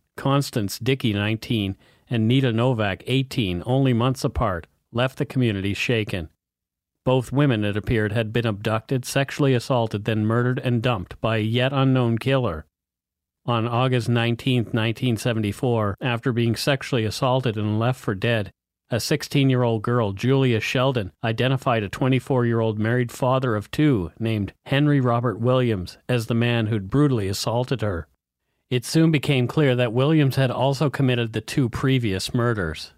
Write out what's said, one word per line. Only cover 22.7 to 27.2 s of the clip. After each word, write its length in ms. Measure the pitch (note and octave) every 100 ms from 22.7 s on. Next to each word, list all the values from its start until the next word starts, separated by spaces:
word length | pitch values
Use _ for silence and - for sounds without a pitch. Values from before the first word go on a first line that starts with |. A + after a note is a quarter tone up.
| G#2+
married 340 | G#2+ B2 A#2
father 420 | - B2+ C3 B2+
of 160 | G#2+ G2
two 420 | - D3+ A#2+ E2+ -
named 360 | A2+ A2 F#2+ -
Henry 340 | - C#3 D3 C#3+
Robert 400 | B2 A#2 B2 F#2
Williams 600 | A#2 B2+ B2 G#2 F2 - _
as 160 | B2
the 80 | A2+
man 360 | A#2+ A#2+ A#2 G#2+
who'd 200 | A2 F#2+
brutally 400 | B2+ D3 B2